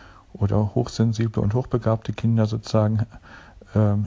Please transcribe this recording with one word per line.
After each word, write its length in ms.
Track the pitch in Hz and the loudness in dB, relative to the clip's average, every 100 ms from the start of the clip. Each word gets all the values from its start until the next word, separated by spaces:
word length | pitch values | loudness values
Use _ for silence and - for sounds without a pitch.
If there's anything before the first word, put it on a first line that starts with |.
| - - - | -20 -20 -20
oder 440 | - 101 101 104 - | -4 0 0 0 -2
hochsensible 640 | 120 - 117 110 113 110 | -4 0 0 0 -2 -2
und 120 | 104 | -2
hochbegabte 600 | 117 123 127 113 110 - | -2 -2 -2 0 -2 -4
Kinder 320 | 107 117 113 107 | -4 0 2 2
sozusagen, 600 | 110 - 110 107 110 107 - - - - - - 104 | -2 0 2 2 0 -4 -8 -20 -20 -20 -20 -4 0
ähm, 300 | 104 104 | 2 2